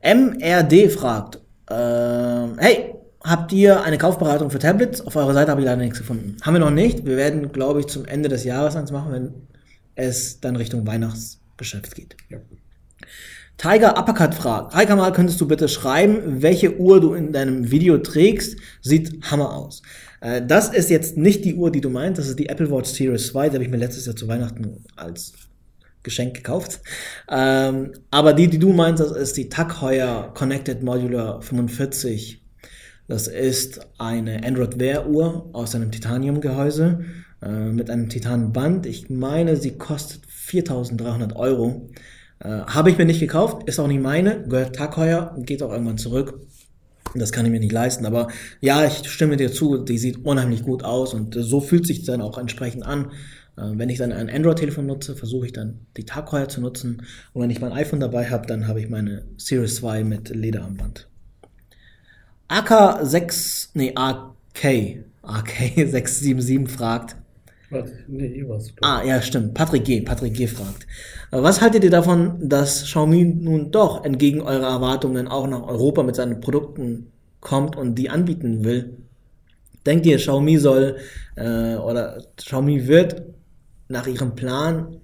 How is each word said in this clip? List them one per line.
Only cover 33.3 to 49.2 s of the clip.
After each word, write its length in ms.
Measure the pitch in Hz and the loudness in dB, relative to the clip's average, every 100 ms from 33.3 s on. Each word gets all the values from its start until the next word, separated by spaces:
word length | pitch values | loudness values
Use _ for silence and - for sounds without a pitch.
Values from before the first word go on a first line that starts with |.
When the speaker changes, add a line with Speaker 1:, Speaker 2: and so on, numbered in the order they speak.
| 87 131 127 - - - - | -2 -2 -2 -6 -12 -20 -12
Speaker 1:
eine 460 | 117 117 110 110 | -6 -4 -4 -6
Android 360 | 120 127 117 120 | -4 -2 -2 -2
Wear 280 | 127 143 147 | -2 -2 0
Uhr 420 | 151 165 165 - | 0 0 -2 -10
aus 220 | 120 120 120 | -10 -6 -4
einem 160 | 113 | -4
Titaniumgehäuse, 1120 | 110 107 123 139 147 143 131 143 151 165 170 - - - - | -6 -6 -4 -2 -2 -2 -2 -2 2 0 0 -6 -14 -20 -14
äh, 80 | - | -8
mit 400 | 107 110 113 113 | -6 -4 -4 -4
einem 200 | 117 113 | -4 -4
Titanband. 760 | 113 113 120 110 120 143 185 175 | -6 -4 -2 -2 0 0 -2 -4
Ich 240 | 110 - | -12 -8
meine, 460 | 131 131 156 170 156 | -6 -2 0 2 0
sie 220 | 131 - | -2 -8
kostet 480 | - 143 - - - | -8 -8 -8 -18 -20
viertausenddreihundert 1080 | - - 180 170 127 123 113 117 117 107 - | -18 -4 -4 -2 -4 -4 -6 -4 -4 -6 -2
Euro. 540 | 127 127 117 117 - - - - _ _ | 0 0 0 -4 -14 -20 -20 -20 _ _
Äh, 100 | - | -8
habe 400 | 107 - 143 160 | -8 -4 4 4
ich 60 | 175 | 6
mir 80 | 165 | 4
nicht 140 | 165 | 2
gekauft, 420 | 151 156 220 - - | 0 0 0 -2 -6
ist 100 | - | -4
auch 80 | 143 | 0
nicht 140 | 139 | 0
meine, 420 | 131 151 190 - 113 | 0 2 2 0 -2
gehört 280 | 127 127 - | -2 -2 -6
Tag 220 | 147 156 | -6 0
Heuer, 380 | 160 165 170 - | 0 0 -2 -10
geht 240 | 123 139 | -8 -8
auch 80 | 135 | -6
irgendwann 260 | 110 117 110 | -4 -4 -4
zurück. 420 | 113 127 139 - - _ _ _ _ _ - 127 | -4 -4 -4 -10 -20 _ _ _ _ _ -12 -6
Das 160 | 104 | -4
kann 140 | 113 117 | 0 0
ich 60 | |
mir 80 | 113 | 2
nicht 100 | 107 | 0
leisten, 340 | 113 123 123 110 | 0 -2 -2 -2
aber 220 | 117 120 - - - | -2 -4 -8 -18 -2
ja, 260 | 131 139 151 | 2 4 2
ich 220 | 147 - | 0 -10
stimme 280 | - | 0